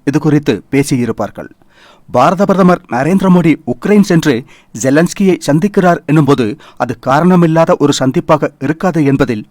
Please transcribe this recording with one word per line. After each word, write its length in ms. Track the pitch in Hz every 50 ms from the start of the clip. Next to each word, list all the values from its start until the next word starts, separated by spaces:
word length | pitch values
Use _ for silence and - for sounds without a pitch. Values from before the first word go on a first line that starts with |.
| -
இது 140 | - 135 151
குறித்து 380 | 151 156 147 151 151 - 117 90 - -
பேசியிருப்பார்கள். 840 | - 135 139 - 143 123 120 113 110 - 104 101 - - 78 - - _ _ _ _ _ _ - _ _ _ -
பாரத 340 | - 123 131 165 190 170 202
பிரதமர் 360 | 190 196 180 196 180 180 - -
நரேந்திர 420 | - - 120 135 156 190 196 190 190
மோடி 240 | 180 180 160 165 143 - -
உக்ரைன் 400 | - 123 - - 190 208 208 196 -
சென்று 260 | 180 165 - 156 131 110 135 - - - _ _ -
ஜெலன்ஸ்கியை 600 | - - 135 135 151 170 170 - - 202 190 170 -
சந்திக்கிறார் 600 | - - 185 180 180 202 202 202 175 180 170 156 -
எனும்போது 380 | - 143 160 147 139 143 127 123 104 107 - - - -
அது 160 | - 123 120 120 -
காரணமில்லாத 720 | - 131 131 147 175 185 185 180 170 165 160 165 165 - - -
ஒரு 140 | 147 139
சந்திப்பாக 580 | 143 - 139 131 127 180 156 - 160 147 151 143 - -
இருக்காது 400 | 135 135 160 160 - 185 156 165 147
என்பதில் 380 | 139 135 - 139 123 120 104 101 _